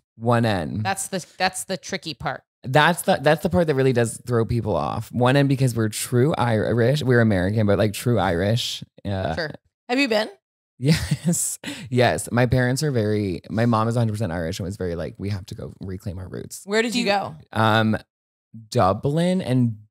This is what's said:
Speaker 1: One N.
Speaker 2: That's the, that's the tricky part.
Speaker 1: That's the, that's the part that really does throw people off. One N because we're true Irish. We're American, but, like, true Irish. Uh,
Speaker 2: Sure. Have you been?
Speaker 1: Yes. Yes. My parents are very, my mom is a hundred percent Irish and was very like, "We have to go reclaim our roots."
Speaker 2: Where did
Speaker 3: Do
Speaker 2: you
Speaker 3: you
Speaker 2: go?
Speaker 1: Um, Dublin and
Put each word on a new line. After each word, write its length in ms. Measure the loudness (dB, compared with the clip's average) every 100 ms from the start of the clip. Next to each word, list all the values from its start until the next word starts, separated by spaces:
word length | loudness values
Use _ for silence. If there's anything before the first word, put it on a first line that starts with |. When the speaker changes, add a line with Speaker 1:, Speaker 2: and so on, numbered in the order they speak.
| _ -6
Speaker 1:
One 280 | 0 2 2
N. 360 | 0 -2 -4
Speaker 2:
That's 240 | -4 -4 -6
the, 160 | -8 -8 -4
that's 260 | -4 -2 -8
the 120 | -8
tricky 360 | -8 -10 -8
part. 300 | -8 -6 -8 _ _
Speaker 1:
That's 400 | 0 4 4 4
the, 160 | 0 2
that's 220 | 2 2
the 60 | 2
part 180 | 0 2
that 80 | 2
really 180 | 2
does 260 | 2 0 -2 -2
throw 180 | -2
people 320 | 0 -2 0 -2
off. 360 | -2 -4 -6
One 260 | 0 4 4
N 100 | 4
because 280 | 2 0 0
we're 140 | -2
true 440 | -4 -2 2 2 2
Irish. 680 | 0 2 2 2 2 2
We're 180 | 2 4
American, 440 | 4 4 2 2 2
but, 100 | 4
like, 160 | 2
true 260 | 0 -2 0
Irish. 640 | 0 0 0 0 -2 -8 -14 _ -6
Uh, 300 | -4 -4 -4
Speaker 2:
Sure. 160 | -6 -10 _ _ -4
Have 100 | -2
you 80 | 0
been? 200 | 0 -2 -8 _ _ _ -2
Speaker 1:
Yes. 800 | 2 2 0 -2 -2 -2 -4 -8 -12 -14 -4
Yes. 400 | 2 2 2 -2
My 140 | 0 2
parents 380 | 2 0 0
are 80 | -2
very, 500 | 0 0 0 -2 -4 -6
my 160 | -2 2
mom 220 | 2 2
is 80 | 0
a 40 |
hundred 140 | 0
percent 180 | -2 -4
Irish 260 | -4 -6 -6
and 60 | -8
was 100 | -6
very 200 | -6 -4
like, 200 | -8 -8
"We 120 | -8
have 160 | -8 -10
to 80 | -14
go 180 | -14 -14
reclaim 380 | -12 -10 -10 -10
our 80 | -10
roots." 340 | -12 -12 -14 -4
Speaker 2:
Where 160 | 0
did 100 | 0
Speaker 3:
Do 60 | 0
Speaker 2:
you 60 | 0
Speaker 3:
you 60 |
Speaker 2:
go? 240 | 0 -2 -10 -8
Speaker 1:
Um, 440 | 0 2 4 4 0 -4 _ _ _ _ -20 -4
Dublin 720 | 2 2 2 0 0 0 0
and 360 | 0 2 0 -2 -6